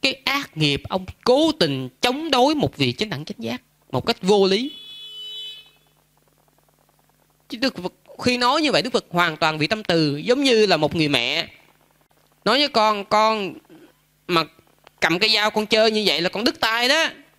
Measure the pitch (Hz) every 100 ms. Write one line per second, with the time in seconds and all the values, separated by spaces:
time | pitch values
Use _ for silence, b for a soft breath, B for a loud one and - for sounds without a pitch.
0 | 277 262 - 277 277 - 151 143 - 190
1 | 185 - - 254 320 302 165 135 131 _
2 | 247 254 330 269 262 302 - - 135 120
3 | 214 147 156 - 113 247 _ _ _ 127
4 | - - 180 208 196 190 269 - - -
5 | - - 202 294 415 403 403 _ _ _
6 | _ _ _ _ _ _ _ _ _ _
7 | _ _ _ _ _ 233 262 - 180 _
8 | _ - - 247 247 294 302 185 202 240
9 | - 175 175 156 160 156 147 214 214 170
10 | 151 139 165 254 277 226 214 170 151 170
11 | 151 139 120 151 - - _ _ _ _
12 | _ _ _ _ - 247 294 254 214 208
13 | 196 214 214 220 190 - _ - - _
14 | _ _ - 175 156 _ _ _ - _
15 | 170 170 214 220 208 214 214 220 220 214
16 | 202 151 175 185 240 - 233 226 247 302
17 | 311 - -